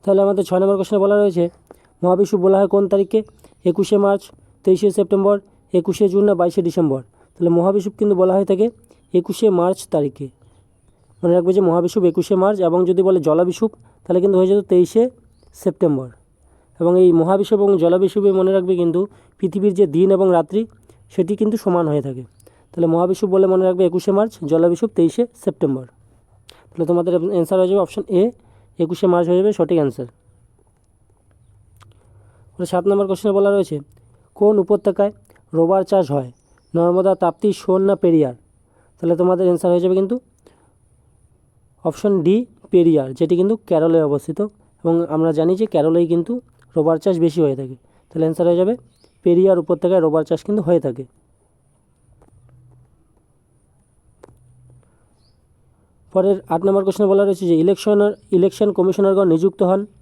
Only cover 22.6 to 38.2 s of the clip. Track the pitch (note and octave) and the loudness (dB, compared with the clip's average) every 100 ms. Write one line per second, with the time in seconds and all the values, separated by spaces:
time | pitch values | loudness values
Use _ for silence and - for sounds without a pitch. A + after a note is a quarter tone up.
22.6 | _ - E3+ E3 F3+ F#3 G3 F#3+ F#3+ F#3 | _ -4 0 0 0 -2 0 2 2 2
23.6 | F#3 F3+ F3+ F3 - G3 A3 - D3 E3 | 0 2 0 0 -2 -2 -2 -6 -2 0
24.6 | E3+ E3+ A3 - E3+ - A#3+ _ - - | 2 0 -4 0 -2 0 -6 _ -8 -4
25.6 | D3+ C3 B2+ _ _ _ _ _ _ - | -4 -4 -10 _ _ _ _ _ _ -20
26.6 | _ - E3 F3 E3+ F3 F3 F#3+ E3 F#3+ | _ -8 -2 -2 0 -2 -2 -4 -2 0
27.6 | F#3 G3 F3 - - F3+ G#3+ - _ _ | 0 0 -2 -6 -4 -2 -2 -4 _ _
28.6 | _ - E3 F3 F#3+ F3 E3+ F3+ G3+ G#3 | _ -6 -6 -2 0 2 2 0 0 -2
29.6 | D#3+ E3+ C#3 A#2+ B2 _ _ _ _ _ | -2 0 -2 -6 -16 _ _ _ _ _
30.6 | _ _ _ _ _ _ _ _ _ _ | _ _ _ _ _ _ _ _ _ _
31.6 | _ _ - _ _ _ _ _ - - | _ _ -20 _ _ _ _ _ -20 -12
32.6 | F3+ F3+ F3+ G3+ G3 F#3 G#3+ G3 G3+ G3+ | -4 -2 0 0 0 -2 -2 0 2 0
33.6 | F3+ D3 C#3+ - _ _ _ - G#3 G#3+ | -2 -6 -12 -20 _ _ _ 0 2 2
34.6 | F3 G3+ G3+ F#3+ G3+ G#3 _ _ _ D#3+ | 0 0 0 -2 -4 -4 _ _ _ -2
35.6 | E3 F#3+ F#3 G3 D3+ C#3+ B2+ _ _ _ | 0 0 0 0 0 -4 -6 _ _ _
36.6 | _ E3 E3+ F3+ F#3+ F#3 F3 - G#3 F#3+ | _ -2 0 2 0 0 -2 -2 -4 -4
37.6 | - F#3+ G3 G3 F3+ E3 | -2 0 0 0 2 2